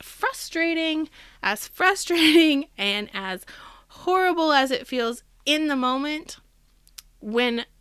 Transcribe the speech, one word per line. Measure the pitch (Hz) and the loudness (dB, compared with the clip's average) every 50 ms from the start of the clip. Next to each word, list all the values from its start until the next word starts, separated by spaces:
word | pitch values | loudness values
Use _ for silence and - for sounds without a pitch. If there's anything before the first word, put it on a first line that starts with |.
frustrating, | - - - - - 523 539 - - - - 330 330 330 330 330 320 320 311 311 320 - - - - - - - | -20 -18 -10 -4 -4 -4 -4 -4 -12 -8 -4 -2 0 0 0 0 0 -2 -2 -2 -4 -6 -10 -20 -20 -20 -14 -4
as | - 190 208 - - | -4 -2 -2 -4 -6
frustrating, | - - - 359 370 403 - - - 349 339 320 311 302 339 320 311 285 277 311 - | -12 -4 0 2 2 2 0 -2 -2 2 4 4 6 6 6 6 6 4 2 -2 -6
<laughs> | - | -8
and | - 196 202 202 208 208 - - | -4 -2 -2 -2 -2 -6 -6 -8
as | 202 190 190 185 180 - - - - - - - - _ _ | -8 -6 -6 -8 -8 -10 -16 -20 -20 -20 -20 -20 -20 _ _
horrible | - - - 349 370 381 370 359 339 339 320 311 | -18 -6 -2 0 2 4 4 2 2 2 2 4
as | 294 277 269 262 | 4 4 4 2
it | 262 - 254 | 0 -4 -4
feels | - 262 247 233 226 233 - _ _ _ _ - | -4 -4 -2 -2 -2 -4 -8 _ _ _ _ -2
in | 277 302 311 311 | 0 0 2 2
the | 302 277 | 0 0
moment, | 262 254 254 262 269 277 294 302 311 330 - - - _ _ _ _ _ _ _ _ _ _ - - _ _ _ - | 0 0 0 0 -2 -4 -4 -6 -6 -8 -12 -18 -20 _ _ _ _ _ _ _ _ _ _ -20 -20 _ _ _ -14
when, | - 208 220 233 247 240 233 233 233 _ _ _ | -10 -2 0 0 2 2 0 -2 -6 _ _ _